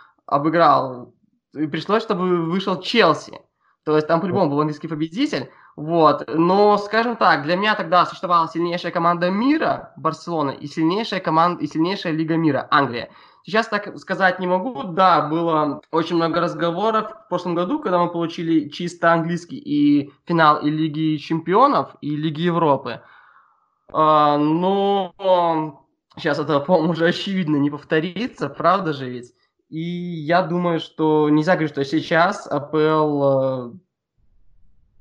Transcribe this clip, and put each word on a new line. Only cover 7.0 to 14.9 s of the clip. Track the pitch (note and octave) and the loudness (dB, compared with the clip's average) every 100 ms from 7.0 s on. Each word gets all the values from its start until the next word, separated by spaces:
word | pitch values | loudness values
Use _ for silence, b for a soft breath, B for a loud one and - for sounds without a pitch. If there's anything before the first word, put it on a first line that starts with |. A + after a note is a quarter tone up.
| A#3+ A3+ | -2 0
так, | F#3+ D#3 | 2 2
для | C#3+ F3+ | 0 0
меня | G#3+ G#3 | 0 -2
тогда | E3 F3 D#3+ | 0 2 2
существовала | - F3+ F3 D#3+ | -2 0 0 0
сильнейшая | E3 E3+ E3+ E3+ | -4 -4 -4 -4
команда | F3 E3+ E3+ F3+ | -2 0 0 0
мира, | G3 C4 D#4 F3 B2+ - - | 0 0 0 0 -4 -8 -6
Барселона, | D#3 D#3 F3 E3 C#3 | -6 -6 -6 -4 -2
и | - D3 | -4 -8
сильнейшая | - D#3+ G3 A3 F#3+ | -2 0 0 -2 -4
команда, | E3+ D#3 F3 E3 | 0 2 2 0
и | C#3+ | -4
сильнейшая | D#3 F3 G3 F3+ | -2 -2 -2 -4
Лига | D#3 D#3+ E3 | -4 -2 0
мира, | D#3+ B2+ - | 0 0 0
Англия. | C#3+ C3 A#2 A2+ b b b - | 0 0 -4 -10 b b b -4
Сейчас | G#3+ A3+ | -2 -2
так | G#3 - - | -4 -6 -12
сказать | - F#3 F#3 F3+ | -6 0 0 0
не | F3+ | 0
могу. | F#3 B3 - | -2 -2 -8
Да, | F#3+ | -4